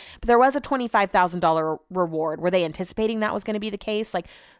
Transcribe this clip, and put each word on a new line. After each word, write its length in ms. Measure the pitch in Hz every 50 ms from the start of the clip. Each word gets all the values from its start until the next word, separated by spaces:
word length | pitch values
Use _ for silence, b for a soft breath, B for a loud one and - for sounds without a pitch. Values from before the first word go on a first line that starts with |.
| B B B B
but 80 | - 233
there 120 | 240 233
was 160 | 254 277 262
a 40 | 294
twenty-five 520 | - - 277 262 247 226 - 214 202 190
thousand 300 | - 196 180 175 175 180
dollar 360 | 175 165 160 160 160 160 156 151 _ -
reward. 500 | 180 185 180 165 160 156 160 160 156 -
Were 80 | 160 180
they 160 | 185 185 170
anticipating 540 | 156 160 - 185 - - - 220 220 233 220
that 120 | 214 214
was 120 | - 208 -
gonna 160 | - 214 208
be 100 | 208 214
the 80 | 202 196
case? 340 | - - 214 208 226 -
Like, 160 | - 180 170 B B B B B B B